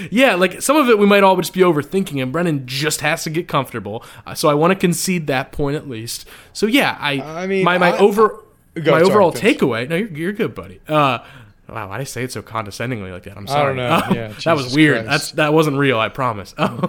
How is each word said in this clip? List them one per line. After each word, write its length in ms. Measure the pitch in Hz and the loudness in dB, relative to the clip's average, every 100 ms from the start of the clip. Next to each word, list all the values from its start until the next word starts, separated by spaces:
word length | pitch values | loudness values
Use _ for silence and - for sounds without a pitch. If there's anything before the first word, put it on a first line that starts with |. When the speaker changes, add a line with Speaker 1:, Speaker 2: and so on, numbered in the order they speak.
| 170 | -4
Speaker 1:
yeah, 240 | 202 262 180 | 2 2 4
like, 260 | 185 - | 0 0
some 140 | - 302 | 2 2
of 140 | 247 | 4
it 100 | 208 | 6
we 60 | 202 | 6
might 180 | 202 | 6
all 140 | 196 185 | 6 4
just 160 | 165 | 0
be 80 | 185 | 2
overthinking, 600 | 180 147 - 196 185 139 | 2 2 0 -4 -2 -4
and 120 | 131 | -4
Brennan 340 | 160 175 143 123 | -2 0 -2 -4
just 320 | 135 151 - | -4 -4 -2
has 240 | 151 160 | -4 -4
to 60 | 170 | -4
get 180 | 156 165 | -6 -2
comfortable. 560 | 147 127 117 101 110 - - - | -4 -4 -8 -10 -12 -14 -20 -14
Uh, 80 | - | -2
so 140 | 156 | 2
I 40 | |
wanna 220 | 147 170 190 | 4 2 2
concede 520 | 180 165 - 180 147 | 0 0 -2 -4 -2
that 260 | 131 135 | -4 -4
point 240 | - 143 147 | -4 -4 -4
at 100 | 143 | -8
least. 400 | 110 117 - - - - | -12 -10 -12 -14 -20 -16
So, 140 | - 220 | -4 2
yeah, 320 | 269 151 - | 2 2 -2
I, 220 | 143 139 | -4 -4
Speaker 2:
I 260 | 143 165 190 | -6 -8 -4
mean, 160 | 190 | 0
Speaker 1:
my, 140 | 175 180 | 2 4
my 160 | 175 | 2
Speaker 2:
I, 40 | 175 | 4
Speaker 1:
over-, 440 | 208 208 214 - - _ _ 165 | 4 4 2 0 -20 _ _ -4
Speaker 2:
I, 40 | |
go, 100 | 156 | 2
Speaker 1:
my 60 | 160 | 4
Speaker 2:
sorry, 100 | 185 | 4
Speaker 1:
overall 220 | 202 175 | 4 4
Speaker 2:
finish. 260 | 131 202 294 | 2 0 2
Speaker 1:
takeaway, 280 | 151 113 127 | 0 0 -2
no, 80 | 170 | -4
you're, 140 | 220 | -4
you're 240 | 147 170 | -6 -8
good, 200 | 208 160 | -4 -6
buddy. 280 | 107 87 92 - | -6 -16 -16 -2
Uh, 300 | 151 139 117 - - - _ - | 2 2 0 -8 -20 -20 _ -14
wow, 200 | 113 95 | -12 -10
why 80 | 104 | -10
did 40 | |
I 40 | 139 | -8
say 180 | 120 | -8
it 80 | 127 | -8
so 100 | 110 | -10
condescendingly 720 | - 113 101 - 120 117 92 | -10 -10 -8 -8 -8 -6 -10
like 120 | 90 | -14
that? 120 | 95 101 | -16 -16
I'm 80 | |
Speaker 2:
I 20 | 101 | -4
don't 40 | |
Speaker 1:
sorry. 260 | 143 143 131 | 0 0 -2
<laughs> 0 | |
Speaker 2:
know. 260 | 123 165 - | 0 0 0
Yeah, 220 | - 110 104 160 | -4 -6 -6 -2
Speaker 1:
That 80 | |
was 100 | 156 123 | 0 0
Speaker 2:
Jesus 80 | 143 | 2
Speaker 1:
weird. 180 | 151 123 113 | 4 2 0
Speaker 2:
Christ. 40 | |
Speaker 1:
That's, 220 | 147 - | -4 -2
that 200 | 156 151 | -2 2
wasn't 220 | 156 151 139 | 2 2 2
real, 220 | 139 113 | 2 2
I 80 | 107 | -2
promise. 480 | - 127 104 90 - | -2 -4 -4 -10 -4
<laughs> 20 | |
Speaker 2:
I'm 200 | 160 117 | -4 -2